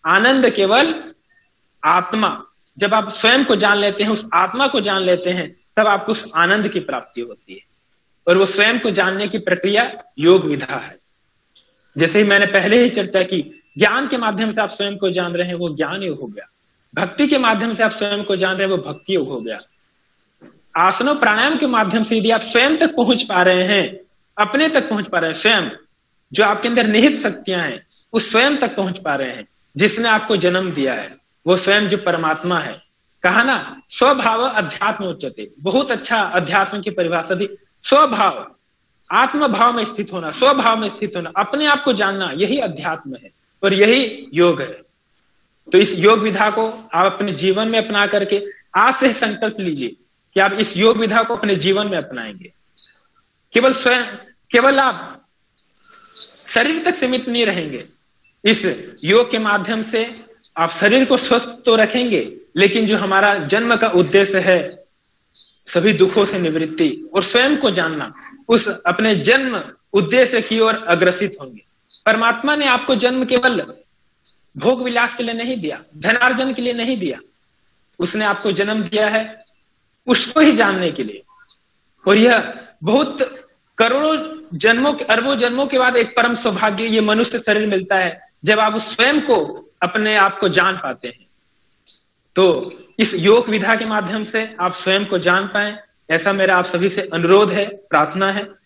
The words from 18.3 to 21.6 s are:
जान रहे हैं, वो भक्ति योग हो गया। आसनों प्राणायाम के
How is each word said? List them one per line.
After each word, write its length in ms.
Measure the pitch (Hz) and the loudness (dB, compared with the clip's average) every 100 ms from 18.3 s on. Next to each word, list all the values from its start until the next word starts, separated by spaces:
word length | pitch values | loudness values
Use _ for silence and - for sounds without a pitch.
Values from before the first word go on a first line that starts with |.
| 190 | -2
जान 200 | 185 185 | -2 -2
रहे 120 | 196 | -2
हैं, 80 | 180 | -2
वो 160 | 151 | -6
भक्ति 240 | - - 185 | -12 -4 -4
योग 120 | 131 | -4
हो 120 | 127 | -8
गया। 180 | 113 104 - _ _ _ _ _ _ _ - _ _ - | -10 -12 -16 _ _ _ _ _ _ _ -20 _ _ 0
आसनों 380 | 180 190 254 | 0 2 -2
प्राणायाम 420 | 294 233 214 269 | 2 0 2 0
के 100 | 262 | 0